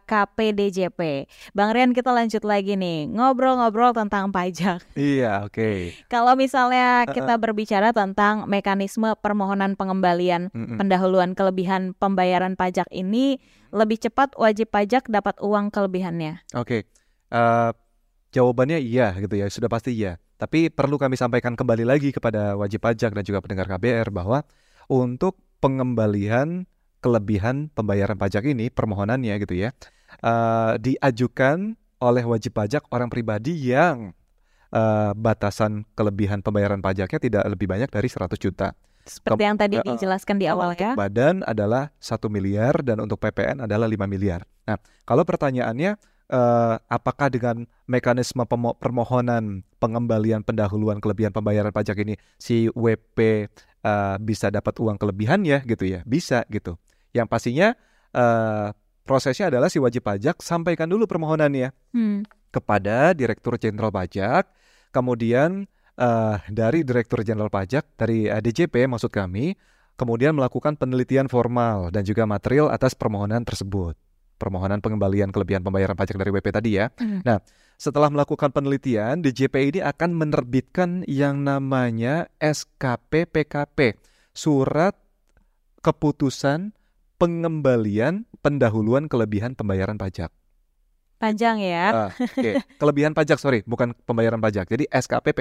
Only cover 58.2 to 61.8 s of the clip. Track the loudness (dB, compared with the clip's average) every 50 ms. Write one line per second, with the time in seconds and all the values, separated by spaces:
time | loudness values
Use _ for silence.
58.2 | 4 4 4 2 0 0 -2 -2 -4 -6 -8 _ _ _ _ _ _ 0 0 0
59.2 | 0 0 -2 0 0 0 2 2 2 2 2 2 2 2 0 0 -2 -2 -2 -2
60.2 | 0 -2 -2 -4 -4 -4 -4 -2 0 -2 -2 -2 -2 -2 0 0 0 0 -2 -2
61.2 | -2 0 2 2 2 2 2 0 -2 -4 -6 _